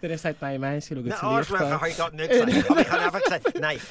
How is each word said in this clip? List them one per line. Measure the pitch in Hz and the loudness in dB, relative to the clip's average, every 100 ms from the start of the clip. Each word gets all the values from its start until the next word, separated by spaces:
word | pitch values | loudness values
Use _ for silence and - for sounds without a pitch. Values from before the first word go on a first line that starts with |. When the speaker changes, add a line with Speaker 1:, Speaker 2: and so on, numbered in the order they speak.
Speaker 1:
Und | 165 | -8
dann | 160 | -6
sagt, | 165 151 | -6 -4
«Nein, | 139 | -6
ich | 135 | -4
meine, | 139 147 | -4 -4
sie | - | -6
schauen | 135 120 | -6 -6
Speaker 2:
Nein, | 202 | -4
Speaker 1:
zu | 202 | 0
Licht | 226 - | 0 0
Speaker 2:
Arschlöcher | 190 143 | 0 0
Speaker 1:
an.» | 151 | 0
Speaker 2:
habe | 165 | -2
ich | 165 | -2
grad | 165 | -4
nicht | 156 165 | -2 2
gesagt. | 247 233 285 - | 4 4 4 4
Speaker 1:
<laughs> | |
Speaker 2:
Aber | 320 | 4
ich | - | 4
habe | 175 | 2
einfach | 175 190 | 0 0
gesagt, | - 170 - - | 0 0 -2 0
«Nein, | 156 147 - | -2 -4 -8